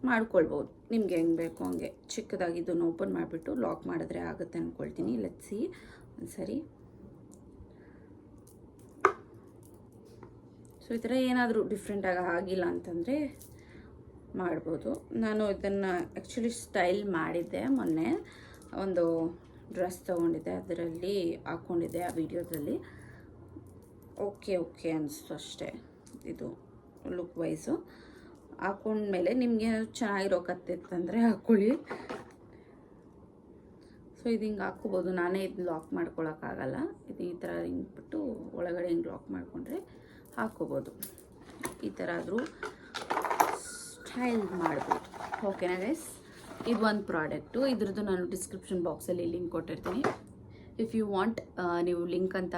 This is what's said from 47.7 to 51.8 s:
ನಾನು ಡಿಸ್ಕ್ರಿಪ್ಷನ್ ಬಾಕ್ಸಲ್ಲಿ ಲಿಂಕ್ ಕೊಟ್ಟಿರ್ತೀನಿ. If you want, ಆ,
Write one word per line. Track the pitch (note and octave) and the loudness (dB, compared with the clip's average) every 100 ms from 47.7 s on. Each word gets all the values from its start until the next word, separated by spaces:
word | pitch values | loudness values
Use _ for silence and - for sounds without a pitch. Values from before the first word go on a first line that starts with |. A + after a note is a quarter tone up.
| A3+ G3+ G3 | 4 2 0
ನಾನು | G#3 F#3 F3 | 2 2 0
ಡಿಸ್ಕ್ರಿಪ್ಷನ್ | E3+ - F#3+ - F#3 | -2 -4 -8 -2 0
ಬಾಕ್ಸಲ್ಲಿ | E3+ D3+ - F3+ E3+ | 0 -2 -2 0 0
ಲಿಂಕ್ | F3 E3+ | 0 -2
ಕೊಟ್ಟಿರ್ತೀನಿ. | E3 E3 D#3+ F3+ G3+ - - - - - - - - | -2 -4 -4 -2 2 2 0 -6 -18 -18 -18 -10 -2
If | A3+ | 0
you | A3+ G#3 F#3+ | 2 2 2
want, | G#3+ A3+ - - | 2 0 -4 -2
ಆ, | F3 F3 | 0 2